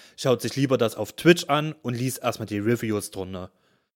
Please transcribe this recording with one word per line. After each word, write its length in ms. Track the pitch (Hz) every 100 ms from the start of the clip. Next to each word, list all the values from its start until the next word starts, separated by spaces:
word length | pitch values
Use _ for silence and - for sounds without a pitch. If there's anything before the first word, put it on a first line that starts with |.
| - -
schaut 240 | 139 120
sich 140 | 120 139
lieber 200 | 135 131
das 180 | 117
auf 200 | - 107
Twitch 300 | - 165 175 -
an 240 | 143 156 151
und 140 | -
liest 280 | 123 127 120
erstmal 240 | 123 110 107
die 120 | 104
Reviews 520 | 104 117 117 104 95
drunter, 400 | - 92 95 92 _ _ _ _